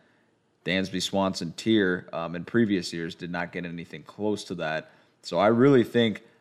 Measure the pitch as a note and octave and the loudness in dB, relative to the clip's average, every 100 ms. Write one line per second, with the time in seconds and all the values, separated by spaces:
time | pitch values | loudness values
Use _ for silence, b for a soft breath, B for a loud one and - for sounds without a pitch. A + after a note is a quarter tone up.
0 | b b b b _ _ E2 F#2+ F#2 F#2 | b b b b _ _ -2 -2 -2 -4
1 | - G2 F#2+ - E2 - A2+ A2 F#2 F2+ | -4 0 -2 -2 -8 -4 2 2 2 0
2 | - D#2 E2 F2 E2+ A#2 G#2+ F#2+ E2+ E2+ | -6 -8 -6 -8 -2 2 2 0 -2 -8
3 | E2+ - F2 F2 F2 F2+ E2+ E2+ D#2+ D#2+ | -8 -10 -8 -6 -6 -8 -10 -10 -12 -16
4 | - - G#2 G2+ - F2 D#2 D#2 - b | -16 -6 -4 -4 -6 -6 -4 -6 -8 b
5 | b b - E2+ G#2 A#2 C#3 C3 G#2+ A#2+ | b b -6 2 4 6 6 6 4 2
6 | A2+ G2 _ b | 2 0 _ b